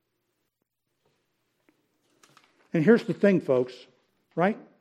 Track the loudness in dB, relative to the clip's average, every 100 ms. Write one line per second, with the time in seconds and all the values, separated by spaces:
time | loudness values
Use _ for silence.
0 | _ _ _ _ _ _ _ _ _ _
1 | _ _ _ _ _ _ _ _ _ _
2 | _ _ _ _ _ _ _ -2 2 2
3 | 2 -2 0 0 0 -2 -2 -8 -20 _
4 | _ _ _ -4 -4 -4 -14 _